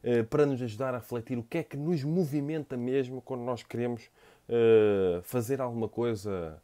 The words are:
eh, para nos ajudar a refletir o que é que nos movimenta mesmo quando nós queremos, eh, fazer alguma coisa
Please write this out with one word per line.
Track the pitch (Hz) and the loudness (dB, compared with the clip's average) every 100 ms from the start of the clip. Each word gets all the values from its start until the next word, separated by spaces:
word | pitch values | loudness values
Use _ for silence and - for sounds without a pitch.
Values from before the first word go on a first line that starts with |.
eh, | - 120 | 2 2
para | 113 147 | 2 2
nos | 147 127 | 2 0
ajudar | 123 107 131 | -4 -4 -6
a | 123 | -6
refletir | - 123 113 123 | -6 -8 -4 -6
o | |
que | 117 170 | -4 -6
é | |
que | 151 139 | -6 -6
nos | 151 170 | -2 -2
movimenta | 139 170 156 147 143 160 139 127 | 0 0 0 -2 -2 -6 -6 -6
mesmo | 123 135 123 131 | -2 -2 -2 -8
quando | - 127 | -8 -6
nós | 120 120 | -4 -6
queremos, | - 117 120 117 - _ - _ - | -6 -4 -4 -4 -10 _ -20 _ -2
eh, | 120 113 110 107 98 92 87 | 4 8 8 8 4 2 0
fazer | - 127 113 135 | -2 -4 -2 -4
alguma | 123 117 107 | -4 -4 -4
coisa | - 120 107 104 95 80 80 | -2 -2 -2 -4 -6 -6 -10